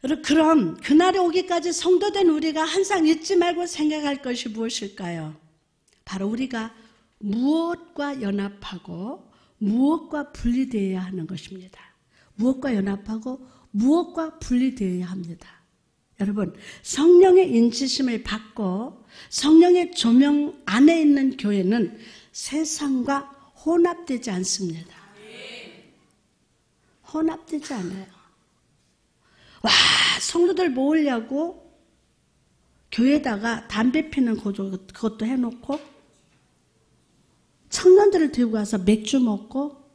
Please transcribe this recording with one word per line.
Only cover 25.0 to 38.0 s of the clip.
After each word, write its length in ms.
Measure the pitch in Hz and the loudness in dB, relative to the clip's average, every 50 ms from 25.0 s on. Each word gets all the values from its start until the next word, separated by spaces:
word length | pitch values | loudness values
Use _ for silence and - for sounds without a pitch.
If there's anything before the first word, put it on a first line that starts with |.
| - - - - - - 226 - - - 233 247 - - - - _ _ _ _ _ _ _ _ _ _ _ _ _ _ _ _ _ _ _ _ _ _ _ _ _ - - | -20 -20 -20 -20 -20 -20 -20 -18 -18 -18 -18 -18 -20 -20 -20 -20 _ _ _ _ _ _ _ _ _ _ _ _ _ _ _ _ _ _ _ _ _ _ _ _ _ -10 -6
혼합되지 600 | 311 320 320 320 330 - - 320 294 285 - 277 | -2 -2 -2 -4 -6 -12 -10 -10 -10 -8 -8 -10
않아요. 320 | 226 180 175 185 190 190 - _ _ _ _ _ _ _ _ _ _ _ _ _ _ _ _ _ _ _ _ _ _ _ _ _ _ _ _ - - | -8 -8 -8 -10 -12 -16 -18 _ _ _ _ _ _ _ _ _ _ _ _ _ _ _ _ _ _ _ _ _ _ _ _ _ _ _ _ -20 -6
와, 100 | - 226 - - - - - - - - - - | -2 2 2 2 2 2 2 0 0 -2 -2 -4
성도들 520 | - - - 339 349 349 381 370 370 339 | -6 -4 0 2 2 2 2 0 0 -2
모으려고 1000 | 254 254 262 285 311 320 302 285 254 233 220 226 262 277 320 339 339 - - - _ _ _ _ _ _ _ _ _ _ _ _ _ _ _ _ _ _ _ _ _ _ _ _ | 0 0 0 0 2 2 0 0 -2 -4 -6 -6 -6 -6 -6 -6 -8 -14 -20 -20 _ _ _ _ _ _ _ _ _ _ _ _ _ _ _ _ _ _ _ _ _ _ _ _
교회에다가 800 | - - 233 262 285 302 285 269 220 196 208 233 226 220 - - | -4 0 2 2 2 2 0 -2 -6 -4 -4 -6 -6 -6 -8 -8
담배 400 | - 214 226 254 240 311 311 311 | -4 0 0 0 0 0 -4 -2
피는 260 | - 285 262 233 220 | -2 -2 0 0 0
구조, 340 | 202 - 202 196 202 196 196 | -2 -4 -6 -6 -6 -8 -8
그것도 540 | 190 185 - - - - - 220 220 - 220 | -8 -10 -14 -16 -14 -6 -6 -6 -6 -4 -6
해놓고, 540 | 226 262 254 247 233 226 - - - 277 302 - - _ _ _ _ _ _ _ _ _ _ _ _ _ _ _ _ _ _ _ _ _ _ _ _ _ _ _ _ _ _ _ _ _ _ _ _ | -4 -2 -2 -4 -4 -6 -12 -10 -8 -8 -8 -10 -16 _ _ _ _ _ _ _ _ _ _ _ _ _ _ _ _ _ _ _ _ _ _ _ _ _ _ _ _ _ _ _ _ _ _ _ _
청년들을 640 | - - - 370 370 392 | -10 2 6 8 8 8